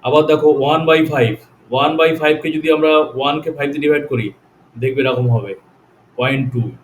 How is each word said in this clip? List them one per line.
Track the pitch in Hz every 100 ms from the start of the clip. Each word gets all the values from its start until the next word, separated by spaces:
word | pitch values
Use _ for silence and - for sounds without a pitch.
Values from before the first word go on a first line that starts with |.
আবার | 123 147 156
দেখো, | 151 151 143
ওয়ান | 131 156 160
বাই | 160 156
ফাইভ, | 147 113 104 - _ _
ওয়ান | 123 147 160
বাই | 160 160
ফাইভ | 151 156
কে | 160 156
যদি | 156 156
আমরা | 156 156 151 123
ওয়ান | 139 151
কে | 160 151
ফাইভ | 143
দিয়ে | 147 147
ডিভাইড | 147 143
করি, | 123 104 - _ _ _ 117
দেখবে | 131 131
এরকম | 131 123 123 117
হবে, | 101 95 _ _ _ _ _ -
পয়েন্ট | 127 139 131
টু। | 120 107 -